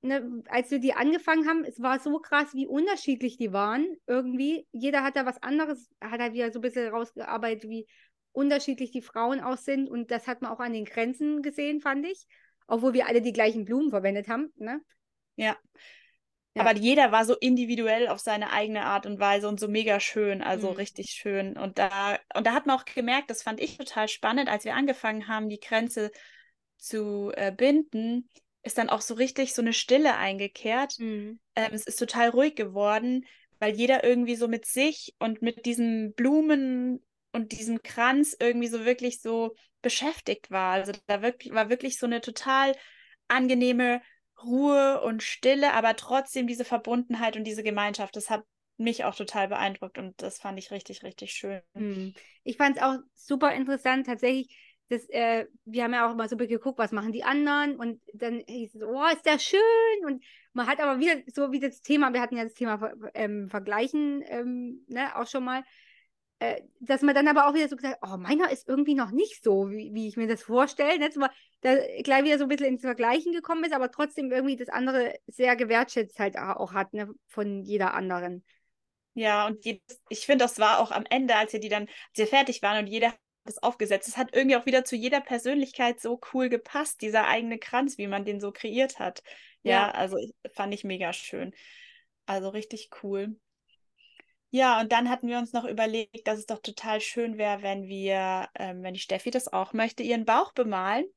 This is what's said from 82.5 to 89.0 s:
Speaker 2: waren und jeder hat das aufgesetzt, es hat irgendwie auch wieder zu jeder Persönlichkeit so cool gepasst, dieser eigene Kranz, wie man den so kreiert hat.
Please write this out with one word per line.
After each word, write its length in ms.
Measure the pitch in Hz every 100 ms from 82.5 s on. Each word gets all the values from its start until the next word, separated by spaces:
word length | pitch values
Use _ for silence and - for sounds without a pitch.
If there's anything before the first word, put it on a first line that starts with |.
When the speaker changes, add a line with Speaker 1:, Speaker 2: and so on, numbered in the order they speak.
| 240
Speaker 2:
waren 180 | 202 214 208
und 20 |
jeder 200 | 220 233
hat 80 | - _ _ -
das 160 | 214
aufgesetzt, 440 | - 247 208 196 233
es 80 | 240
hat 180 | 254 -
irgendwie 220 | 269 247
auch 80 | 247
wieder 180 | 254
zu 120 | 254 240
jeder 260 | 240 277
Persönlichkeit 800 | 277 240 240 285 269 - 240 240
so 180 | 226 247 -
cool 160 | 254 254
gepasst, 520 | 233 - 285 302 -
dieser 260 | 214 220 -
eigene 300 | 226 233 226
Kranz, 380 | - 247 269 -
wie 100 | 202
man 180 | 196 202
den 160 | 208
so 100 | 202
kreiert 480 | 202 226 226 262
hat. 220 | -